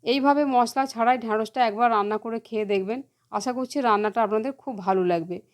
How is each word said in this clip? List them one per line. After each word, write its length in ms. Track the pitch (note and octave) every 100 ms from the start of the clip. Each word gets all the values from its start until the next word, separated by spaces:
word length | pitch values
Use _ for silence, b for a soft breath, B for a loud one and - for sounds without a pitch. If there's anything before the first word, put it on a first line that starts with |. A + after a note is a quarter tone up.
এইভাবে 380 | - C4+ C4+ C#4+
মশলা 380 | D4 B3+ A#3+ C4+ C4+
ছাড়াই 320 | A3+ A#3 B3+
ঢ্যাঁড়সটা 420 | A#3 G#3+ A3 C4 A#3+
একবার 220 | G#3 A#3+
রান্না 260 | A3 G3+ G#3+
করে 200 | A3+ A3+
খেয়ে 260 | - A3 G#3
দেখবেন। 280 | G3+ F#3+ B3 C4+ _ _
আশা 200 | G#3 A3+
করছি 240 | B3 B3+ D4
রান্নাটা 400 | B3 G#3 G#3+ G3+
আপনাদের 300 | G#3+ G#3+ A#3
খুব 220 | C4+ - G#3+
ভালো 240 | G3 F#3+
লাগবে। 320 | F3+ E3+ E3 F3+ _